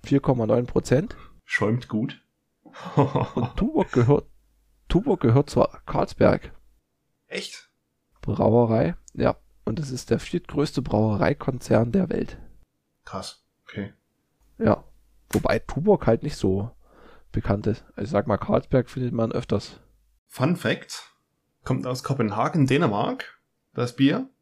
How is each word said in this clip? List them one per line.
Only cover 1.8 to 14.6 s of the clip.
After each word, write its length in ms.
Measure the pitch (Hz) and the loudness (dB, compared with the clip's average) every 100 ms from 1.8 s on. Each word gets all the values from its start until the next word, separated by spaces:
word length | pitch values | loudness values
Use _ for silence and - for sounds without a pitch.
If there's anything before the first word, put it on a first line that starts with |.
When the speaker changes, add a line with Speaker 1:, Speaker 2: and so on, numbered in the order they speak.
| - | -2
Speaker 2:
gut. 360 | 110 127 - _ _ _ _ | -4 -4 -6 _ _ _ _
<laughs> 320 | - - - - | -20 -16 -4 0
Speaker 1:
Und 600 | - - - - 120 - | 2 0 -4 -4 -4 -2
Tuborg 360 | 233 311 185 | -2 0 0
gehört, 340 | 135 113 - - - _ _ _ _ _ | 2 4 4 0 -20 _ _ _ _ _
Tuborg 320 | 170 233 185 | 0 2 2
gehört 280 | 117 127 139 | 4 4 4
zur 200 | 123 - - - | 2 2 0 -6
Carlsberg 640 | - - - - - - - _ _ _ _ _ _ _ | -4 -2 2 4 4 -4 -18 _ _ _ _ _ _ _
Speaker 2:
Echt? 420 | 196 - - _ _ _ _ _ _ | -10 -10 -16 _ _ _ _ _ _
Speaker 1:
Brauerei. 760 | - 104 104 113 117 113 165 175 - | -6 0 4 4 4 2 0 -2 -14
Ja. 220 | - - - _ _ - | -2 -2 -2 _ _ -6
Und 140 | 113 | -6
es 100 | 139 | -6
ist 180 | 127 - | -8 -4
der 80 | - | -4
viertgrößte 600 | - 175 - 147 143 - | -2 -8 -4 -4 -2 -2
Brauereikonzern 1080 | 127 107 110 101 - 151 - 131 - - 117 | -2 2 2 2 0 0 -4 -6 0 2 2
der 180 | 190 170 | 0 0
Welt. 280 | - - - - - _ _ _ _ | -2 -4 -8 -18 -20 _ _ _ _
Speaker 2:
Krass. 400 | - 98 92 - _ _ - | -12 -12 -12 -16 _ _ -14
Okay. 260 | - 95 _ _ _ _ _ _ | -12 -12 _ _ _ _ _ _
Speaker 1:
Ja. 240 | _ | _